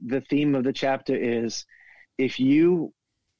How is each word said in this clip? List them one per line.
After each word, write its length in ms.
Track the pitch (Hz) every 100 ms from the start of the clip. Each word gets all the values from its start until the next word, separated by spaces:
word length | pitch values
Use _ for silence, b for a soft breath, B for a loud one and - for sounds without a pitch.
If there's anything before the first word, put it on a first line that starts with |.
the 160 | 120 131
theme 340 | - 143 147
of 100 | 139
the 80 | 127
chapter 420 | - 135 135 -
is, 500 | 131 120 117 117 - - b b b b -
if 200 | 131 -
you, 540 | 131 147 170 180 135 _ _ _ _